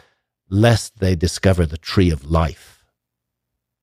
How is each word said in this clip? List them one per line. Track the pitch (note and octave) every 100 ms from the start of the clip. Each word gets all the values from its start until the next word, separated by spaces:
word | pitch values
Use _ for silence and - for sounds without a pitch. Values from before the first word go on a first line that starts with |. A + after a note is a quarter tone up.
| _ _ _ _ _
"Lest | G2 A2+ A2+ - -
they | F#2+ F2+
discover | F2 - G2 F2+ E2
the | D#2+
tree | - - F#2
of | D2+ C#2
life | D#2+ D#2+ - - _ _ _ _ _ _ _ _ _ _ _